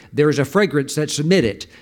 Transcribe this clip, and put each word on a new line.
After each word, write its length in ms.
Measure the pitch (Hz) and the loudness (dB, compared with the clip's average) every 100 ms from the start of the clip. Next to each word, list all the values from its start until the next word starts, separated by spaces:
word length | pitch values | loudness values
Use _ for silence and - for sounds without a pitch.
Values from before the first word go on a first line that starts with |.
| - | -10
there 160 | 113 147 | 0 2
is 80 | 135 | 2
a 80 | 135 | 0
fragrance 480 | 196 202 147 135 | 0 0 0 -2
that's 240 | - 151 147 | -4 -4 -2
emitted, 480 | 151 190 117 - - - | 2 2 2 -2 -12 -20